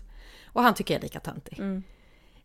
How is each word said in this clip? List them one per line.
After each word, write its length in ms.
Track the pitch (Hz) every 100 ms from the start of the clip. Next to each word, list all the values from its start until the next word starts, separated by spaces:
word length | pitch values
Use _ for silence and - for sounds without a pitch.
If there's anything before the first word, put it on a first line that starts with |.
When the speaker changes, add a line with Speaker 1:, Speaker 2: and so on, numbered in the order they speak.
| - - - - -
Speaker 1:
Och 160 | -
han 120 | 247
tycker 200 | 208 196
jag 40 | 151
är 40 |
lika 180 | - -
töntig. 380 | - - - -
Speaker 2:
Mm. 240 | 196 190 190 - - - - -